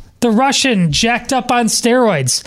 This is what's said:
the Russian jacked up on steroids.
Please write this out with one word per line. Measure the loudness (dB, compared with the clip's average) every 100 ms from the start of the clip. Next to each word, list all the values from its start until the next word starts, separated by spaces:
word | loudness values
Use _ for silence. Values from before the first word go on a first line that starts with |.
| -20 _
the | 0
Russian | 2 2 0 0 0 0
jacked | 0 0 -2 -2
up | -4 0
on | 0 0
steroids. | 0 0 2 2 0 -2 -4